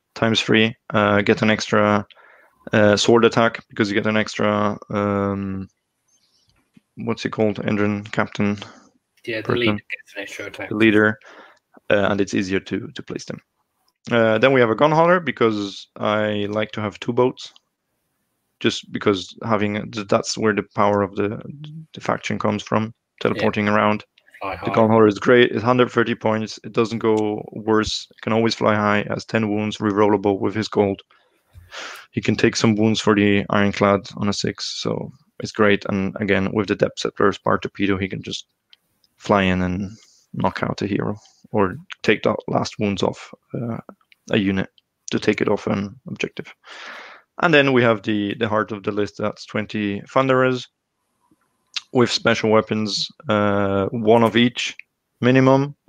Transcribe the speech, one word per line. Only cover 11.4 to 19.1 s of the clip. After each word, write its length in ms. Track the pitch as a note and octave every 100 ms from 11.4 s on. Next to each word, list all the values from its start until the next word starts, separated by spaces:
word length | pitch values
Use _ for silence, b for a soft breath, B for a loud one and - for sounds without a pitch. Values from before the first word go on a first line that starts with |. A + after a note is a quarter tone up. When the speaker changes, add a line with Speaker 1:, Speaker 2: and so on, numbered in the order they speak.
| B B _ - -
Speaker 1:
Uh, 160 | G#2 G2
and 100 | G2+
it's 140 | F#2+ A2
easier 260 | F#2+ F#2+
to, 280 | - F#2+ - -
to 60 |
place 240 | - - -
them. 140 | - - _ _ _ _ _ -
Uh, 280 | A#2 A2+ A2
then 140 | C3+
we 80 | C3+
have 100 | A#2
a 40 | A2
gun 100 | D3+
hauler, 280 | D#3 E3+ F3+
because 640 | D3+ A2+ A#2 G#2+ G2+ F#2+ - -
I 500 | A2 G#2+ G#2+ G#2 G2+
like 220 | G#2+ A2
to 80 | -
have 180 | G#2+ -
two 140 | -
boats, 400 | B2 B2+ - - - _ _ _ _ _ _ _ _ _ _
just 300 | A#2+ - -
because 440 | - G#2+